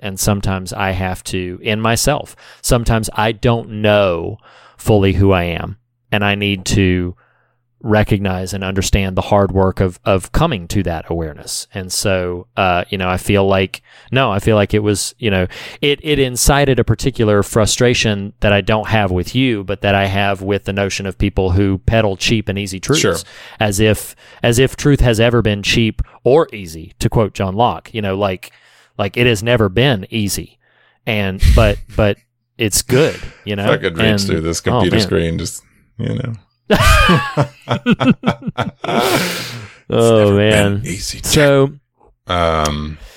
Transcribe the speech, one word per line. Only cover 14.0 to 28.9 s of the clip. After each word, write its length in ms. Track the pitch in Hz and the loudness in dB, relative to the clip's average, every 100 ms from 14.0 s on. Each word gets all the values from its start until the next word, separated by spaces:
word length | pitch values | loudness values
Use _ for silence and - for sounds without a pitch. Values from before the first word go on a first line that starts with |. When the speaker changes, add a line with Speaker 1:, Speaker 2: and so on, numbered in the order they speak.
| - | -4
Speaker 1:
no, 180 | 123 131 | -2 0
I 80 | 98 | 0
feel 160 | 123 | 2
like 180 | 107 101 | 2 2
it 120 | 107 | 0
was, 320 | 104 101 - - | 0 -2 -4 -6
you 140 | 117 | -2
know, 160 | 95 90 - - - | 0 -2 -6 -18 -4
it, 180 | 147 143 | -2 -2
it 160 | 156 143 | 0 0
incited 580 | 131 123 - 143 139 120 | 0 0 2 2 2 2
a 60 | |
particular 580 | 113 113 139 - 107 104 | 0 -2 -2 0 2 2
frustration 920 | 98 117 101 - 123 120 113 101 98 - | 2 0 0 2 2 2 0 -2 -6 -2
that 140 | 107 | 0
I 80 | 101 | 2
don't 260 | 95 110 104 | 2 -2 0
have 240 | 110 98 | 0 2
with 240 | 90 87 | 0 -2
you, 300 | 123 131 107 | 0 0 -2
but 160 | 98 98 | -4 -4
that 160 | 101 98 | 0 2
I 100 | 98 | 2
have 360 | 98 101 98 | 0 0 -2
with 200 | 98 98 | -2 -2
the 100 | - | -2
notion 340 | 98 98 - 98 | -4 -4 -4 -6
of 120 | - | -2
people 320 | 101 - 95 | -2 0 0
who 280 | 90 101 95 | 2 2 0
peddle 380 | - 113 107 95 | 0 2 2 0
cheap 320 | - 113 104 | -2 -2 -2
and 80 | 98 | -6
easy 220 | 101 95 | -6 -6
truths, 220 | - 151 | -2 0
Speaker 2:
Sure. 160 | 110 85 - - - - | 0 -2 -6 -18 -14 -4
Speaker 1:
as 220 | 110 98 | -2 2
if, 340 | 110 101 - - - - | 2 2 -4 -18 -20 -4
as 160 | 117 117 | 0 2
if 160 | 131 - | 2 2
truth 240 | 147 139 | 2 4
has 180 | 123 107 | 4 4
ever 240 | 117 120 | 4 2
been 220 | 107 101 | 2 -2
cheap 380 | 98 - 113 - - - | -2 0 0 -2 -8 -4
or 240 | 120 147 160 | 2 4 2
easy, 400 | 107 90 80 80 - | -4 -12 -14 -16 -4
to 80 | 120 | 0
quote 260 | 123 101 | 2 0
John 220 | - 98 98 | -2 -4 0
Locke, 360 | 120 85 - | 0 0 -8
you 80 | 113 | -6
know, 160 | 101 95 | -4 -2
like, 360 | 101 92 - - _ _ _ | -2 -4 -10 -20 _ _ _